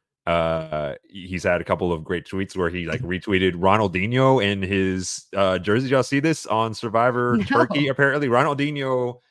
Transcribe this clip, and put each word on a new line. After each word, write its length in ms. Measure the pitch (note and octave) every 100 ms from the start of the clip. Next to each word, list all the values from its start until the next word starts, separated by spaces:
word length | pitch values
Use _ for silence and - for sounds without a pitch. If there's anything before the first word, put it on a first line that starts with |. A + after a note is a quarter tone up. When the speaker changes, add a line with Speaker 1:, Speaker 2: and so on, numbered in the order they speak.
| _ _ -
Speaker 1:
Uh, 680 | E2+ E2 E2 D#2+ D2+ D2 - _
he-, 180 | G2 F2
he's 160 | F2+
had 180 | F#2+ F2
a 20 |
couple 300 | E2+ F2+ F2+
of 100 | E2+
great 220 | D#2 F2 -
tweets 300 | F#2+ G2 F#2+
where 120 | E2+
he, 160 | F2+ D#2+
like, 160 | E2
Speaker 2:
<laughs> 20 |
Speaker 1:
retweeted 500 | E2+ F#2 - F#2+ F#2
Ronaldinho 880 | E2+ F#2 G#2+ G#2 F2+ G#2 B2+ C3 C3
in 180 | G2+ G2
his, 680 | F#2+ G2 F#2+ F#2 F2+ - -
uh, 260 | G2 G2 F#2
jersey. 260 | F2+ A2 C3
Did 60 |
y'all 120 | C3+
see 160 | A#2+ C#3
this 260 | D#3 D#3 -
on 280 | A2 A2+
Survivor 640 | G#2+ A#2 A2+ A#2+ B2 B2 A#2+
Speaker 3:
<laughs> 0 |
No. 60 |
Speaker 1:
Turkey? 440 | G2 - - C#3+ C#3+
Apparently, 400 | C3+ C#3 C#3+ C#3
Ronaldinho, 920 | A#2+ D3+ C#3 C#3+ D3 C3+ B2+ B2 B2 _